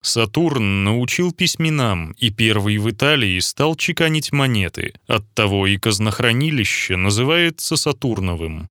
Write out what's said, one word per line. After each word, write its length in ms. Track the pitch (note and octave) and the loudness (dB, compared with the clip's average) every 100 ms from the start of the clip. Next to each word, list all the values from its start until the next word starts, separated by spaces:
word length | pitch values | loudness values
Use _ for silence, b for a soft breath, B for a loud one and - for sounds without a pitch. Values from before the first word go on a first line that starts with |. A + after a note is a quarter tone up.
Сатурн 800 | - A#2 A2+ D3+ E3+ C#3 G#2 G2 | -2 -2 0 0 0 0 0 0
научил 480 | G2 A2+ B2 - F3+ | 0 0 0 0 -2
письменам, 800 | E3+ F3 - D#3+ D3+ A#2+ F#2 D#2+ - | 0 -2 0 -2 0 0 0 -4 -2
и 100 | F2+ | -2
первый 480 | G#2 A2 G#2+ G2+ G#2 | 2 2 2 0 0
в 140 | G#2+ | -2
Италии 480 | A2 C#3 D3+ G#2+ F#2 | 0 2 2 2 0
стал 360 | F2+ - D3 D#3+ | -2 0 -2 0
чеканить 560 | - E3 E3 D#3 - | -4 0 0 0 0
монеты. 640 | C#3+ C3+ A2+ F#2 - - - _ | 0 2 0 -2 -4 -8 -10 _
Оттого 580 | A2+ G#2+ - G#2 G2 G2 | -2 0 0 2 4 2
и 120 | G2 | 2
казнохранилище 1200 | A2+ G#2 G#2+ G#2 A#2+ A#2 D#3 D3 B2 - - F#2 | 0 0 0 2 2 2 0 0 -2 -2 -2 0
называется 800 | F#2+ G2+ C3 E3+ E3+ E3 - D#3 | 0 0 0 2 0 -2 -4 -2
Сатурновым. 920 | - C3+ C#3 G#2+ F#2+ E2+ D#2+ D#2+ F2 | -2 -2 -2 -2 -2 -4 -6 -8 -12